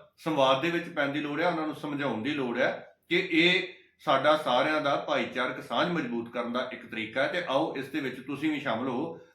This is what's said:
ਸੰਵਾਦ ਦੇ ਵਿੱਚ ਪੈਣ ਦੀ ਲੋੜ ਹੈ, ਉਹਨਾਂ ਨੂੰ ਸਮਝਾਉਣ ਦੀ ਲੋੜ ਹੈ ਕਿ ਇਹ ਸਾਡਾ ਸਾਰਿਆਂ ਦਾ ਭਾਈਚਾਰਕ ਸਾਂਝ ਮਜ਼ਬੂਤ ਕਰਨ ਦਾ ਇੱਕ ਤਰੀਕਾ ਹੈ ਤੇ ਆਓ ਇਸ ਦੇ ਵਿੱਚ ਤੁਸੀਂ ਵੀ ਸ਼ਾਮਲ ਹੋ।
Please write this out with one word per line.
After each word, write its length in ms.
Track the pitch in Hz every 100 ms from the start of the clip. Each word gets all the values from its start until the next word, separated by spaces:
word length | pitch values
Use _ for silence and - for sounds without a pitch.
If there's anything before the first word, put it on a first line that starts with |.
| - _
ਸੰਵਾਦ 440 | 160 151 131 135
ਦੇ 80 | 165
ਵਿੱਚ 200 | 170 170
ਪੈਣ 200 | 151 139
ਦੀ 100 | 143
ਲੋੜ 220 | 147 147
ਹੈ, 60 | 175
ਉਹਨਾਂ 200 | 165 151
ਨੂੰ 80 | 139
ਸਮਝਾਉਣ 460 | 151 143 139 110
ਦੀ 100 | 117
ਲੋੜ 260 | 151 123 117
ਹੈ 300 | 143 - - _ -
ਕਿ 180 | 175 185
ਇਹ 320 | 160 170 185 - - _ _
ਸਾਡਾ 380 | - 135 143 151
ਸਾਰਿਆਂ 440 | 139 123 143 156
ਦਾ 140 | 143 147
ਭਾਈਚਾਰਕ 680 | - 143 113 127 127 -
ਸਾਂਝ 260 | - 120 165
ਮਜ਼ਬੂਤ 400 | 170 131 120 117
ਕਰਨ 240 | 123 117
ਦਾ 160 | 120 127
ਇੱਕ 120 | 117 -
ਤਰੀਕਾ 360 | 113 107 131
ਹੈ 60 | 143
ਤੇ 160 | 180 135
ਆਓ 280 | 135 160 -
ਇਸ 100 | 127
ਦੇ 120 | 156
ਵਿੱਚ 260 | 135 120 127
ਤੁਸੀਂ 240 | 139 156
ਵੀ 80 | 151
ਸ਼ਾਮਲ 280 | 139 113 131
ਹੋ। 320 | 123 165 - -